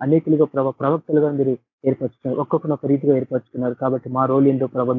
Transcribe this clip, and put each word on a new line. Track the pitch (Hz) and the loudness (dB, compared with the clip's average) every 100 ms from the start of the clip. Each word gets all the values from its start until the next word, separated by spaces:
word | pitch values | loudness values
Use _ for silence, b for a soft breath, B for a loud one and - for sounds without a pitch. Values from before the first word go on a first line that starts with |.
అనేకులుగా | 131 160 160 156 151 | 0 2 2 2 2
ప్రభా, | 139 135 - | 0 -4 -2
ప్రవక్తలుగా | 139 160 - 151 147 143 | -2 -2 0 0 2 0
మీరు | 135 127 _ _ 135 | -2 -2 _ _ -4
ఏర్పరచుకున్నారు, | 131 131 - 131 127 | -2 -4 -6 -6 -4
ఒక్కొక్కరు | 143 160 151 143 | -2 -2 -2 -4
ఒక | 139 | 0
రీతిగా | 139 139 131 | 0 2 0
ఏర్పరచుకున్నారు. | 127 127 - 123 123 120 | 0 -6 -6 -6 -6 -4
కాబట్టి | 131 131 127 127 | -4 -4 -4 -2
మా | 131 | 0
రోల్ | 135 139 | 4 4
ఏంటో | 131 127 127 | 2 -2 -2
ప్రభా, | 123 | -2